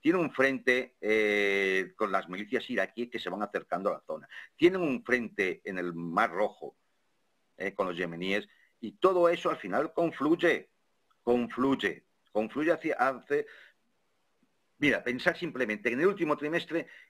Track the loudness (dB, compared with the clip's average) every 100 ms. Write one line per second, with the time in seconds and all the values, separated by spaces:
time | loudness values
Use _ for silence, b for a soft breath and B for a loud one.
0 | 2 2 2 2 2 2 0 0 0 -6
1 | 0 2 4 4 2 2 2 0 -2 -2
2 | 0 0 -2 -10 -4 -4 -2 -2 -2 -4
3 | -8 -6 -6 -6 -6 -6 -4 -2 -2 -4
4 | -6 -10 -10 B B 2 4 4 -2 -2
5 | 0 -2 -2 -2 -2 -2 -8 -6 -6 -6
6 | -2 0 0 2 -2 -2 -16 -16 _ _
7 | _ _ _ _ _ -8 -6 -2 -2 -2
8 | -4 -4 -2 -2 -4 b b b -14 2
9 | 4 6 4 4 -2 -4 -2 -2 -2 0
10 | -2 0 0 4 4 2 -4 _ _ _
11 | _ _ 0 2 0 0 0 2 -2 -4
12 | _ _ _ -4 -2 -2 0 0 0 0
13 | 0 -2 -2 -2 -2 B B B _ _
14 | _ _ _ _ _ _ _ -2 2 2
15 | 0 -2 -2 -2 -4 -4 -4 -2 -2 2
16 | 0 2 -2 -2 -2 -4 -4 -6 -6 B
17 | B